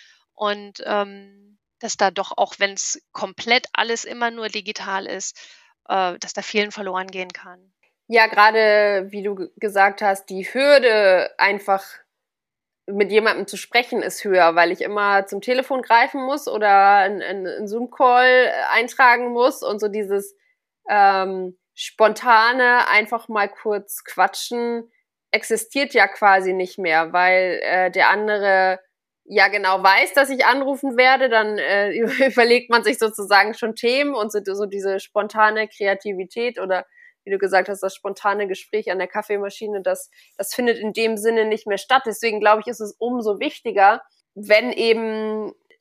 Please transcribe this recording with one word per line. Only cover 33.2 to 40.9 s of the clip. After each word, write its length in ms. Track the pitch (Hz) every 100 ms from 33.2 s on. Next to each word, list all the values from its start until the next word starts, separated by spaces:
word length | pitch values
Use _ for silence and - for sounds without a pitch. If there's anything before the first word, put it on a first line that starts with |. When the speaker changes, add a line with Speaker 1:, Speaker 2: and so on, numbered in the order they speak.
| 196 202 202
Speaker 2:
schon 200 | 233 226
Themen 400 | 226 240 262 285
und 160 | 262 214
so, 100 | 208
so 220 | 196 196 202
diese 340 | 202 196 196
spontane 680 | - 208 208 220 214 220 214
Kreativität 920 | - 202 196 208 190 185 - 240 240
oder 240 | 190 185 - _ _ _
wie 60 | -
du 80 | 196
gesagt 300 | 196 190 190
hast, 140 | 196
das 120 | 190
spontane 520 | - 202 196 208 202 202
Gespräch 440 | 190 - 214 214
an 80 | 185
der 100 | 185
Kaffeemaschine, 760 | 214 208 208 202 202 214 202
das, 280 | 185 185 - _ _ -
das 180 | 196
findet 240 | - 240 226
in 140 | 214